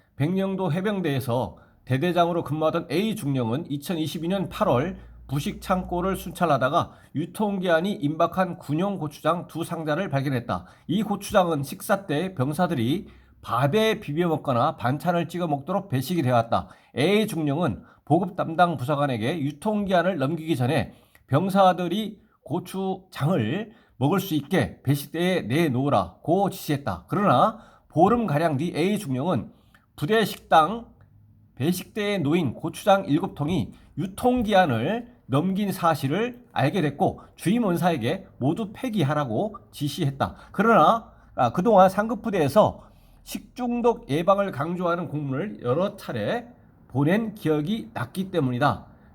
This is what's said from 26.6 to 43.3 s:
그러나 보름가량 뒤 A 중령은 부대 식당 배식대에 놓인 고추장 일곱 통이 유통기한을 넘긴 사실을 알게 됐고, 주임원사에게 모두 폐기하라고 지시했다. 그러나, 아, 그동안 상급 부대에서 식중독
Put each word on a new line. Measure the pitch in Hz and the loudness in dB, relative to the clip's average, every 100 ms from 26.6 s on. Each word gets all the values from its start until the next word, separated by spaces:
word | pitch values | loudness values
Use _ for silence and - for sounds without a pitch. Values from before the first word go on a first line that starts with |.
| - 143 - 87 - | -4 -4 -4 -8 -4
그러나 | 190 202 127 202 220 - - _ | 0 4 4 4 0 -14 -20 _
보름가량 | - 208 240 208 147 165 135 | 2 4 4 2 0 0 0
뒤 | 170 135 | -2 -2
A | 180 208 | 0 -2
중령은 | 139 127 165 131 - - _ _ _ - | -4 -4 -2 -2 -4 -14 _ _ _ -6
부대 | 151 220 | 0 2
식당 | 196 - - 165 156 226 - - - _ _ _ _ - | 2 -4 4 6 6 0 -10 -20 -20 _ _ _ _ -4
배식대에 | 143 180 - 220 208 202 | -2 -2 -4 -4 -2 0
놓인 | 143 180 139 | 2 2 0
고추장 | - 165 - 208 196 185 | -4 -8 -2 4 4 4
일곱 | 147 - | 0 0
통이 | - 143 175 92 - - - | -4 -2 -2 -4 -8 -14 -8
유통기한을 | 185 - 247 247 208 196 175 113 139 226 - - - | -8 0 2 2 4 4 4 2 0 -4 -8 -16 -2
넘긴 | 135 185 190 202 | 0 0 0 -2
사실을 | - 170 147 135 175 247 - - | 0 0 0 0 0 -2 -6 -8
알게 | - 135 196 | 0 0 2
됐고, | 151 - 170 - - - | 0 0 -2 -2 -14 -4
주임원사에게 | 160 240 208 170 175 156 117 190 - - | 0 2 2 2 2 0 -2 -4 -8 -4
모두 | 127 170 214 | -2 0 -4
폐기하라고 | - 262 214 139 151 139 113 214 - - | -6 -4 0 0 0 -2 -2 -4 -6 -16
지시했다. | - 143 185 139 - 104 - - | -6 -6 -2 -2 -2 -4 -6 -8
그러나, | - 226 202 160 226 - - - | 0 6 8 8 4 -2 -20 -10
아, | - 120 | 0 0
그동안 | 180 226 196 185 | 2 6 8 8
상급 | 190 220 233 | 6 -2 -4
부대에서 | 226 190 139 208 139 - - - - - | -2 0 4 6 4 2 -16 -20 -20 -20
식중독 | - | -12